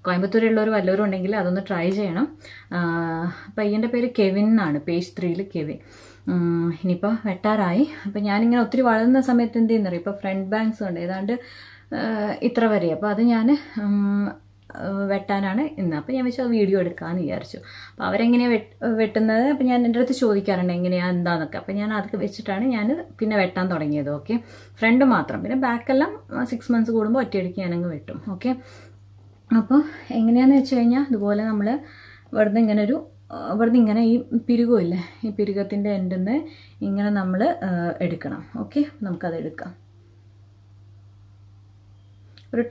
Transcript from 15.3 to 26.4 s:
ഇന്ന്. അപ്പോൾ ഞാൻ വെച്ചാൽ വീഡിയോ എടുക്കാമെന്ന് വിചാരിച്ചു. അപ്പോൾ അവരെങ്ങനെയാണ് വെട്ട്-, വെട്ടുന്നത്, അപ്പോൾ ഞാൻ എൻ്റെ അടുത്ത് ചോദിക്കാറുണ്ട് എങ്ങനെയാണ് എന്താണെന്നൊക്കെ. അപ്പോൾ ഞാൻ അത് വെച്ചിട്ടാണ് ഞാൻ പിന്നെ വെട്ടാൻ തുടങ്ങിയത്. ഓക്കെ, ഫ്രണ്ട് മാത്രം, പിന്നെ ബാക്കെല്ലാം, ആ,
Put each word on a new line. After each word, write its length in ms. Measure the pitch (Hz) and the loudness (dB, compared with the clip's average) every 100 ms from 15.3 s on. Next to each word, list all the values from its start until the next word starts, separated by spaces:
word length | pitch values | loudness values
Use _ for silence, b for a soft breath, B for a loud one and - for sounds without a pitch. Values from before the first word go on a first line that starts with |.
| 196 196 202 302 302 | -2 0 -2 -2 -2
ഇന്ന്. 120 | 180 151 | -4 -2
അപ്പോൾ 140 | 151 262 | -4 -2
ഞാൻ 80 | 247 | -2
വെച്ചാൽ 220 | 240 247 226 | -2 0 2
വീഡിയോ 220 | 196 190 | 4 2
എടുക്കാമെന്ന് 400 | 175 170 165 180 156 | 0 -4 -6 -4 -4
വിചാരിച്ചു. 340 | 180 - - B B B | -4 -8 -16 B B B
അപ്പോൾ 120 | - 185 | -8 -4
അവരെങ്ങനെയാണ് 460 | 196 233 240 247 226 | 2 4 4 4 0
വെട്ട്-, 200 | - - - 220 | -2 -6 -4 0
വെട്ടുന്നത്, 460 | 220 214 220 220 262 | 0 2 2 4 2
അപ്പോൾ 120 | 285 254 | 2 2
ഞാൻ 80 | 247 240 | 2 2
എൻ്റെ 100 | 233 | 2
അടുത്ത് 160 | 254 262 | 0 2
ചോദിക്കാറുണ്ട് 540 | 233 202 196 185 180 175 | 2 2 2 0 0 0
എങ്ങനെയാണ് 360 | 180 180 180 180 | 0 0 0 0
എന്താണെന്നൊക്കെ. 420 | 175 170 156 175 | 0 -2 -2 -8
അപ്പോൾ 120 | - 196 | -6 -4
ഞാൻ 100 | 208 214 | -2 -4
അത് 160 | 202 202 | -4 -4
വെച്ചിട്ടാണ് 420 | 202 202 214 196 254 | -4 -6 -6 -2 0
ഞാൻ 140 | 233 214 311 349 - | 0 0 -2 -6 -6
പിന്നെ 160 | 220 214 | 0 2
വെട്ടാൻ 260 | 185 185 185 | 0 0 -2
തുടങ്ങിയത്. 380 | 170 151 147 143 147 | -2 -2 -2 -2 -6
ഓക്കെ, 180 | - 233 B B B - | -4 -4 B B B -2
ഫ്രണ്ട് 240 | 226 247 269 | 2 4 6
മാത്രം, 260 | 208 147 - 190 | 4 0 -6 -4
പിന്നെ 120 | 262 | -2
ബാക്കെല്ലാം, 480 | 262 233 - 262 339 427 - | -2 -2 0 2 2 -2 -10
ആ, 100 | - | -6